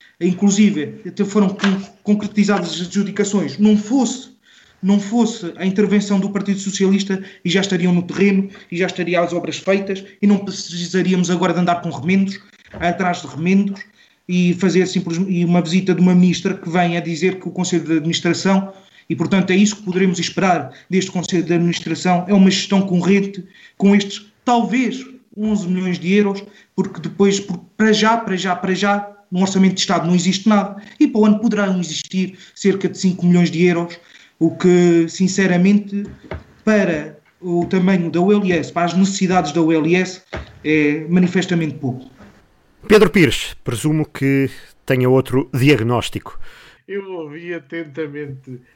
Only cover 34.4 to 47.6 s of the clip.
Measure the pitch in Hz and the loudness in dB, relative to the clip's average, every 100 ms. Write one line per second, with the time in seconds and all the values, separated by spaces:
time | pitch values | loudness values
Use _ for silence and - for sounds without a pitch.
34.4 | 165 - 185 180 175 170 165 - 190 202 | -2 2 4 6 6 4 2 0 -2 0
35.4 | 185 180 190 208 - 202 202 - - - | 2 4 4 4 0 -8 -10 -14 -14 -14
36.4 | - _ 214 214 180 156 156 - _ _ | -16 _ 0 2 2 -2 -8 -18 _ _
37.4 | 180 170 170 190 185 185 165 170 190 208 | -4 -2 0 0 2 2 0 0 2 2
38.4 | 185 165 139 170 175 180 190 - 185 185 | 2 -2 -2 -2 0 2 0 0 0 0
39.4 | - 170 160 160 156 180 185 - _ - | 0 0 2 2 2 0 0 -8 _ -14
40.4 | - - 151 156 147 151 156 180 180 190 | -14 -10 -2 0 2 -2 0 2 2 0
41.4 | 170 170 156 127 131 - - - - _ | -2 -2 -4 -6 -8 -8 -14 -20 -20 _
42.4 | _ _ _ _ - 208 208 196 139 - | _ _ _ _ 2 4 6 6 2 2
43.4 | - - - 117 151 156 147 - 135 135 | -8 -10 -8 -4 -2 -2 -4 -2 0 2
44.4 | 135 - - _ - 131 127 131 127 127 | 0 -4 -20 _ -2 0 4 2 2 -2
45.4 | - 127 139 139 117 120 - - - - | -2 2 4 4 2 -2 -4 -8 -10 -10
46.4 | - - - _ - 196 190 180 151 156 | -10 -12 -20 _ -12 -12 -10 -12 -12 -12
47.4 | 175 170 | -10 -12